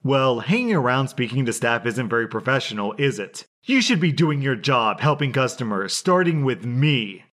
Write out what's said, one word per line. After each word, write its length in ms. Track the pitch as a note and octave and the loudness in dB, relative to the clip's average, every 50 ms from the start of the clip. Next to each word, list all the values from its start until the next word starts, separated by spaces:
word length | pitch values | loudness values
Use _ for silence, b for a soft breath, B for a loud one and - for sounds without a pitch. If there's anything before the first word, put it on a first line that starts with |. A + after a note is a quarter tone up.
| _ | _
Well, 380 | B2+ C3+ C3+ C3+ C3 B2+ A#2 | 2 2 2 4 2 2 0
hanging 340 | G#2 B2+ F#3 A#3+ B3+ A#3 G#3+ | 0 0 0 0 2 0 0
around 340 | E3 C3 B2 B2+ C3 C3+ C3 | 2 2 2 2 2 0 -2
speaking 360 | - - B2+ A2 A#2+ C3+ C3+ | -2 -4 -4 -2 0 -2 0
to 60 | A#2 A2 | 0 -2
staff 340 | - - A#2 A#2 A#2 F#2 | -2 0 0 0 0 0
isn't 220 | A#2+ A2 B2 B2+ G#2+ | -2 -2 -2 -4 0
very 180 | A#2 A#2 A2+ | 0 -2 -2
professional, 680 | G#2+ - A2+ G2 B2+ C3+ C3+ - - G#2+ G#2 G2+ G2+ G#2+ - | -2 -4 -4 -2 0 0 0 -2 -4 -6 -4 -4 -6 -4 -2
is 200 | C#3+ C#3 A#2+ G2+ | -2 -2 -2 -2
it? 260 | G2+ F2+ - - - _ _ _ _ | -8 -10 -10 -18 -20 _ _ _ _
You 160 | - C4 C4+ | 0 0 2
should 200 | A3+ - B3 E3+ | 2 2 2 2
be 120 | D#3+ F3 C#3+ | 2 2 2
doing 300 | A2+ E3+ D#3 D3 C#3+ C3+ | 2 2 2 2 0 0
your 140 | C#3 C3 | -2 -2
job, 440 | A2 - C#3+ C3+ B2 A2+ G#2+ G2+ - | -2 0 0 2 2 2 2 0 0
helping 320 | - D3+ D3 C#3+ D3+ C3+ A#2+ | 0 0 0 2 -2 -2 0
customers, 640 | C#3 C3 B2 - - B2+ A2 G#2 G2 G2+ F#2+ - | 0 0 0 -2 -4 -4 -4 -2 -2 -2 -4 -6
starting 500 | - - F#3 F3+ F3+ F3+ F3 E3 D#3 C#3+ | -4 0 2 2 4 4 2 2 2 0
with 200 | C3 B2 F2+ G2 | 0 -2 -2 -4
me. 600 | A#2+ A#2+ B2+ C#3 D#3 D3 B2+ A2 G2+ G2 F#2 - _ _ | -4 0 2 2 4 2 2 0 -4 -10 -16 -20 _ _